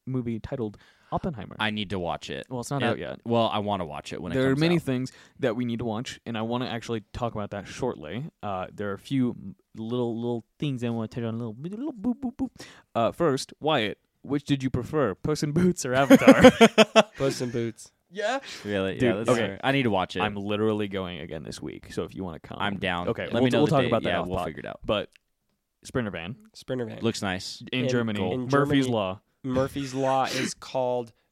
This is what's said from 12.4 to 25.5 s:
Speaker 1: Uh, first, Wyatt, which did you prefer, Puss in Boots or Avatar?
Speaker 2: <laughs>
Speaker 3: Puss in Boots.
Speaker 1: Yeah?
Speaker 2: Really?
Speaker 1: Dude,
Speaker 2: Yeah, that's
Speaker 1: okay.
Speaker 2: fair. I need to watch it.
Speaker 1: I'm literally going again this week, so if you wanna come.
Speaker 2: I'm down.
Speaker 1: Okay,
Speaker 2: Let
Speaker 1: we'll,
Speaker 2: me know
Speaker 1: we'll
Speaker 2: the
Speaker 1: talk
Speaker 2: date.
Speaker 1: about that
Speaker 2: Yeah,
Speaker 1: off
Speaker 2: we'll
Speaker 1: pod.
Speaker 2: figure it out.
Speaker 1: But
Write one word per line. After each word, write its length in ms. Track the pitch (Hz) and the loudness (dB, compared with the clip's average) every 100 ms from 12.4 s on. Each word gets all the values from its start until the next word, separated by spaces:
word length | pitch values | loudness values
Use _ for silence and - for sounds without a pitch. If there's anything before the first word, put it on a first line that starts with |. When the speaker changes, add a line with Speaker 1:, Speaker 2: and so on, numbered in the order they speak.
| 262 - - - _ - | -6 -6 -20 -20 _ 0
Speaker 1:
Uh, 160 | 110 | 0
first, 400 | - 170 135 - - | 2 0 0 -4 -6
Wyatt, 380 | 143 147 104 - _ _ | 0 0 0 -4 _ _
which 200 | 101 143 | -4 -4
did 200 | - 139 | 0 0
you 60 | 131 | 0
prefer, 460 | 127 117 151 117 90 | -2 -2 0 0 0
Puss 280 | - 151 | -4 -2
in 80 | 156 | 0
Boots 320 | 151 180 175 127 | 2 2 2 0
or 80 | |
Avatar? 580 | 127 139 269 131 - 262 | 2 6 8 10 12 10
Speaker 2:
<laughs> 640 | - 226 - 208 220 - - | 10 8 8 8 6 4 0
Speaker 3:
Puss 220 | 139 - | -2 0
in 100 | 123 | -2
Boots. 400 | 120 117 - - _ _ | -2 -2 -6 -20 _ _
Speaker 1:
Yeah? 260 | 185 208 269 - - - | -4 -2 -2 -6 -10 -2
Speaker 2:
Really? 300 | 202 - - | 0 0 2
Speaker 1:
Dude, 60 | |
Speaker 2:
Yeah, 100 | 127 101 | 2 2
that's 140 | 117 | 2
Speaker 1:
okay. 100 | 117 | 2
Speaker 2:
fair. 200 | 104 95 | 2 -2
I 80 | 131 | 0
need 120 | 139 | 2
to 60 | 120 | 2
watch 280 | 95 90 92 | 2 0 -2
it. 40 | |
Speaker 1:
I'm 140 | 107 101 | -2 -2
literally 540 | 101 104 110 107 101 | -4 0 0 0 -2
going 300 | 95 92 87 | -4 -6 -8
again 240 | 85 80 | -8 -10
this 180 | 55 - | -10 -10
week, 320 | - 50 - | -10 -12 -10
so 100 | - | -8
if 100 | 85 | -6
you 120 | - 92 | -8 -8
wanna 140 | 78 | -10
come. 160 | - - | -14 -4
Speaker 2:
I'm 180 | 101 95 | -4 -2
down. 300 | 92 87 90 | -2 -2 -2
Speaker 1:
Okay, 160 | 117 90 | -4 -2
Speaker 2:
Let 80 | 113 | 2
Speaker 1:
we'll, 80 | |
Speaker 2:
me 60 | 127 | 2
know 100 | 120 | 4
Speaker 1:
we'll 60 | 147 | 4
Speaker 2:
the 40 | |
Speaker 1:
talk 100 | 143 | 4
Speaker 2:
date. 40 | - | 4
Speaker 1:
about 160 | 113 | 0
that 60 | 87 | 0
Speaker 2:
Yeah, 100 | 87 | -2
Speaker 1:
off 80 | 87 | -2
Speaker 2:
we'll 100 | 92 | -4
Speaker 1:
pod. 80 | 80 | -4
Speaker 2:
figure 120 | - | -6
it 60 | 53 | -10
out. 160 | - - | -8 -2
Speaker 1:
But 240 | 104 - - _ _ _ | -2 -2 -14 _ _ _